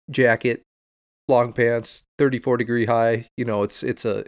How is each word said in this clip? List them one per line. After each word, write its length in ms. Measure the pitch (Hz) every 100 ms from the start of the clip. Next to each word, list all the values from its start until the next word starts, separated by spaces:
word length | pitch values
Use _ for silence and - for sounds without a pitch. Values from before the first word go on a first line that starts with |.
| -
jacket, 520 | 131 120 113 123 117 _ _ _ _ _ _ -
long 240 | 123 123
pants, 520 | 113 117 117 113 - - -
thirty-four 380 | 143 127 131 120
degree 300 | 113 120 113
high. 420 | 117 113 117 120 -
You 80 |
know, 200 | 117 104
it's, 200 | 104 -
it's 220 | 123 123 113
a, 140 | 98